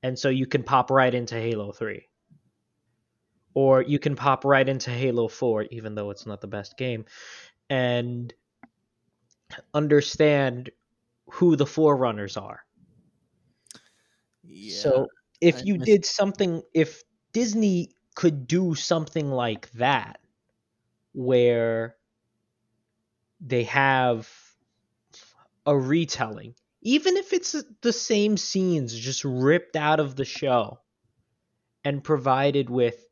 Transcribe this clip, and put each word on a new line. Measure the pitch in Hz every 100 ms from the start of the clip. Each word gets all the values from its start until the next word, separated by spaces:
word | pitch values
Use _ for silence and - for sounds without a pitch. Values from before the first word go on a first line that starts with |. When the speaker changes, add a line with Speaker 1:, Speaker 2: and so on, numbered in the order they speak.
Speaker 1:
And | 131 127
so | 143
you | 131 131
can | 139
pop | 117 135 123
right | 135 127
into | 123 120 117
Halo | 113 110 101
three. | - 107 101 _ _ _ _ _ _ _ _ _ _ _ _ _ _ _
Or | 139 135 131
you | 123 143
can | 151 135
pop | 139 131 139
right | 139 135
into | 135 -
Halo | 120 131 120 113
four, | - 127 107
even | 107 117 110 104
though | 101
it's | 101 110
not | 101
the | 104
best | 104 98 -
game, | 127 113 107 - - - - _ _
and | 131 127 123 120 120 120 - _ _ - _ _ _ _ _ _ _ _ - -
understand | 147 151 147 139 - 151 143 135 123 120 _ _ _ _ _ _
who | - 180 151
the | 139
Forerunners | - 156 139 127 107 101 -
are. | 101 - _ _ _ _ _ _ _ _ _ _ _ - _ _ _ _ _ _
Speaker 2:
Yeah, | 175 90 104 - 151 131
Speaker 1:
So | 131 _ _ _
if | 170 127
Speaker 2:
I |
Speaker 1:
you | 196 196
Speaker 2:
miss- | 131
Speaker 1:
did | 202 -
something, | - 202 196 190 165 -
if | 160 151 - _ _ _
Disney | 220 240 214 208 180 - _ _ -
could | 175 147 123
do | 170 180 151
something | - 160 156 165 147
like | 131 120 110 -
that, | 113 123 135 - - _ _ _ _ _ _ _ _ _
where | 147 127 127 120 117 117 113 113 _ _ _ _ _ _ _ _ _ _ _ _ _ _ _
they | 143 123
have | 113 139 135 131 127 117 110 - _ _ _ _ _ _ _ - - _ _ _ -
a | 143
retelling, | 131 160 160 - 113 104 107 - _ _
even | 220 285 370 370
if | 392
it's | 359 - 302 - -
the | 240
same | 226 - 214 208 208
scenes | - 190 185 165 123 117
just | 120 131
ripped | 143 123 131 170 - 160
out | 151 156
of | 143 131
the | 135
show | - 139 123 104 - _ _ _ _ _ _ _ _ _ _
and | 143 139
provided | 139 151 131 131 143 143 123
with | 123 120 117 _